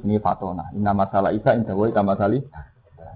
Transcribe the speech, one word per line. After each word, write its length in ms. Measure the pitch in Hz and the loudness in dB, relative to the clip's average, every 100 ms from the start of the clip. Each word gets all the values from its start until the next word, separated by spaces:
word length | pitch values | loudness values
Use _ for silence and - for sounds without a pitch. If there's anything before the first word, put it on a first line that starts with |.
| 101 | 0
jenenge 160 | 104 | 0
fatona. 480 | 92 - 92 90 78 101 | 0 -2 -4 -6 -8 -2
"Inna 160 | 104 | 0
masalah 400 | 98 98 101 92 | 2 2 2 2
Isa 240 | 107 131 117 | 2 2 2
inda 160 | 107 | 0
wa 160 | 98 110 | 0 0
ika 160 | 110 101 | 2 2
masalin." 400 | 98 101 127 135 76 - _ _ - 78 | 2 2 0 -4 -14 -20 _ _ -20 -20